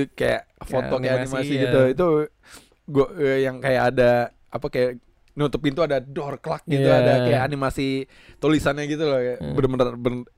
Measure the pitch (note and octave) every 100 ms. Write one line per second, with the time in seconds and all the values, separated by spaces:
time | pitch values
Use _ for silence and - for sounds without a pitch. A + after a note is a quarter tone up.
0 | C#3 - B2 A#2 - _ - C3 C3 C3
1 | B2+ B2+ B2+ C3+ C#3+ C#3 C3 C3 C3 C3
2 | F3+ D3+ D3+ _ _ - - _ - C#3
3 | C3+ F#3 C#3 C3+ C3 B2+ C3+ B2+ B2 B2+
4 | A#2+ A#2+ A#2+ - _ B2 D3 C3+ B2 B2
5 | - _ _ - D3 B2 D3 C3+ D#3 C#3
6 | C3+ C#3 C#3+ C3+ D#3+ D3 - C#3 C3+ C3
7 | B2 B2+ B2 B2+ C3+ C#3 C3+ - C3+ C3+
8 | C3+ - - - C#3+ D3+ D#3 C#3+ D3 D3+
9 | D#3 C3+ B2 B2 D3 D3 C3 B2+ B2 A#2+
10 | B2 B2 B2